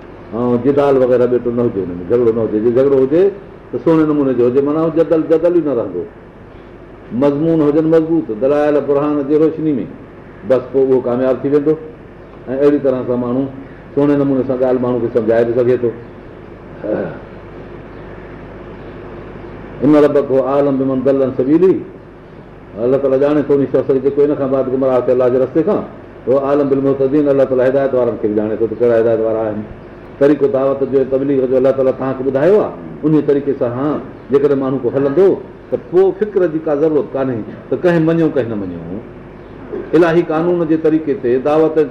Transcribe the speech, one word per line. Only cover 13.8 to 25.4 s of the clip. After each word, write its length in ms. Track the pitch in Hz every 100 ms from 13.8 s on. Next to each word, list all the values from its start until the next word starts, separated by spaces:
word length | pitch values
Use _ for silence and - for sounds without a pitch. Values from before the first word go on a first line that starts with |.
| - 143
سهڻي 200 | 147 143
نموني 220 | 139 131 127
سان 100 | 127
ڳالهه 180 | 131 123 123
ماڻهو 140 | 123
کي 60 | 117
سمجهائي 300 | 120 110 113 117
به 80 | 120
سگهي 200 | 120 120
ٿو. 80 | 117 - - - - - - - - - 104 101 87 69 - - - - - - - - - - - - - - - - - - - - - - - - - -
ان 100 | 139 151
ربک 240 | 143 139 131
هو 80 | 131 127
اعلم 220 | 143 143 131
بمن 220 | 135 131 123
ضل 160 | 135
عن 80 | 127 123
سبيله، 360 | 127 165 185 131 - - - - - - - - - 98
الله 140 | 123 135
تعاليٰ 220 | 139 131
ڄاڻي 180 | 143 151 131
ٿو 60 |
ان 120 | 143 131
شخص 140 | 135 127
کي 120 | 131 139
جيڪو 140 | 143 143
هن 80 | 139
کان 100 | 131
بعد 120 | 135 127
گمراهه 280 | 131 135 127 123
ٿيل 140 | 127
آهي 20 | 127
الله 0 |
جي 40 | 127